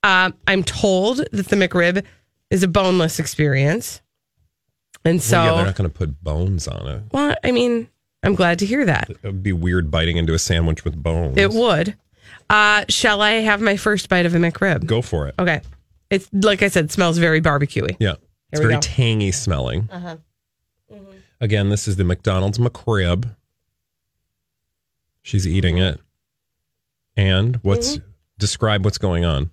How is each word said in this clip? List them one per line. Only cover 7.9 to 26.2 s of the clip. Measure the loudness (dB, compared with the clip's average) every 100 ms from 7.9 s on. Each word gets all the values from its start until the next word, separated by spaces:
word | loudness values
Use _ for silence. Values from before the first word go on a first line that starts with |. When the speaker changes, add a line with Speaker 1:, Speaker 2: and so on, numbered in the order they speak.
| _ _ _
Speaker 1:
I'm | -2
glad | 2 2 2
to | 0
hear | 0 0
that. | 0 -4
Speaker 2:
It | -8
would | -8 -4
be | -2
weird | 0 0 0 0
biting | 0 0 0
into | 0
a | 0
sandwich | 0 0 2 0
with | -4 -6
bones. | -4 -2 0 0
Speaker 1:
It | 2
would. | 2 2 0 -2 -6 _ _ -20 -20 _
Uh, | 2 4 2 0
shall | -2 0 2
I | 2
have | 2 0 2
my | 2 0
first | 0 -2 0
bite | 0
of | 2
a | 2
McRib? | 0 0 -2 0 0
Speaker 2:
Go | -2
for | -2 -4 -4
it. | -2
Speaker 1:
Okay. | -2 -2 -6 -20 _ _ _
It's, | -4 -2
like | 0 2 2
I | 2
said, | 2 0
smells | 0 0 2
very | 2 4
barbecue-y. | 2 0 0 -2 -4 -2
Speaker 2:
Yeah. | -2 -2 _ _ _
It's | 0
Speaker 1:
Here |
we |
Speaker 2:
very | 2 2
Speaker 1:
go. |
Speaker 2:
tangy | 0 0 0 2 0
smelling. | -2 -2 -2 -2 -4 -6
Speaker 1:
Uh-huh. | -8 -12 -14 _ _ _ _ _ _ _
Mm-hmm. | -20 -20 -20 _ _
Speaker 2:
Again, | -2 0 0
this | -2 -2
is | -2
the |
McDonald's | 0 0 -2 -2 -2 0
McRib. | -2 -2 -4 -2 0 0 -4 -10 _ _ _ _ _ _ _ _ _ _ _ _ _ _ _ _ _ _
She's | -4 -2 0
eating | 0 0 0
it. | -2 -4 _ _